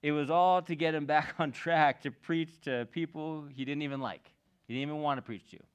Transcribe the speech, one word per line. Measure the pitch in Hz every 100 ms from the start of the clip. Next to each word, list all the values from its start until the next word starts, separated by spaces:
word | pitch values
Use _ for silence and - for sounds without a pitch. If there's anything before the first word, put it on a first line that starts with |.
it | 147
was | 151 139
all | 170 180 180
to | 175
get | 160 160
him | 160 147
<laughs> |
back | 151 - -
on | 156
track | 123 - 165 151 127
to | 147
preach | - - 165 160 -
to | - 123 120
people | 170 160 156 156 156 143
he | 135
didn't | 135 147
even | 147 135
like, | 127 82 - _ _ _ _
he |
didn't | 123 143
even | 151
want | 147 135
to |
preach | - 104 _
to. | - -